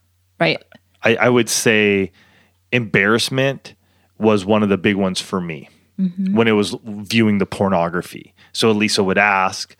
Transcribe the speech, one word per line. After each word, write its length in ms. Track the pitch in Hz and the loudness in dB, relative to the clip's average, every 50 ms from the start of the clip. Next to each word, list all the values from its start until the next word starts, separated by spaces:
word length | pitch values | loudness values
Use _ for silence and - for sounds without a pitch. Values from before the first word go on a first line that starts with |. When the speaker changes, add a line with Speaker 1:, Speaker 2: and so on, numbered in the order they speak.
| _ _ _ _ _ _ _ _ | _ _ _ _ _ _ _ _
Speaker 1:
right? 240 | 170 165 147 - - _ - - _ _ _ _ - | -2 -2 -2 -4 -6 _ -20 -20 _ _ _ _ 0
Speaker 2:
I, 140 | 113 117 | 0 2
I 120 | - - 123 | 2 2 2
would 180 | 123 120 120 113 | 4 2 2 0
say 640 | - - - 123 110 107 107 104 101 98 95 90 - _ _ _ _ _ _ _ _ _ _ _ - | -2 0 2 2 4 4 4 4 2 2 0 -2 -6 _ _ _ _ _ _ _ _ _ _ _ -4
embarrassment 1040 | 123 120 101 - 117 98 101 110 117 - - 135 131 135 139 135 - _ - - _ _ _ _ _ _ _ _ _ | -4 -4 0 0 2 2 2 2 0 0 -2 -2 -2 -2 -2 -2 -6 _ -20 -20 _ _ _ _ _ _ _ _ _
was 260 | 104 110 107 104 90 | 2 2 2 2 2
one 180 | 95 110 107 107 | 0 0 2 2
of 60 | 101 | 2
the 80 | 98 | 0
big 200 | 92 82 110 101 | 0 0 0 0
ones 260 | 95 101 95 92 - - | 0 -2 -2 -4 -6 -8
for 180 | - - 95 | -6 -6 -6
me 300 | 90 85 78 69 67 - _ _ _ _ _ - | -6 -6 -10 -12 -14 -20 _ _ _ _ _ -4
Speaker 1:
Mm-hmm. 340 | 190 185 175 185 196 185 196 | -4 -4 -2 -4 -4 -2 2
Speaker 2:
when 140 | 208 117 113 | 2 2 4
it 40 | 110 | 2
was 220 | 104 104 87 113 - - | 2 0 -2 -4 -10 -12
viewing 520 | 113 104 104 107 92 110 117 113 107 104 | -14 -14 -14 -10 -4 0 0 2 2 2
the 80 | 101 95 | 0 -2
pornography. 880 | - - - 104 95 95 85 85 85 85 90 85 - - - - - _ _ - _ _ | -4 -2 -2 0 0 2 0 0 -2 -4 -6 -8 -8 -14 -18 -20 -20 _ _ -20 _ _
So 180 | - 117 113 | -2 0 0
Elisa 340 | 110 104 107 107 - - 101 | 2 2 0 0 0 0 0
would 140 | 95 95 98 | 0 2 2
ask, 580 | 101 104 101 95 95 95 95 - - - - _ | 2 2 2 2 0 -2 -2 -6 -12 -14 -16 _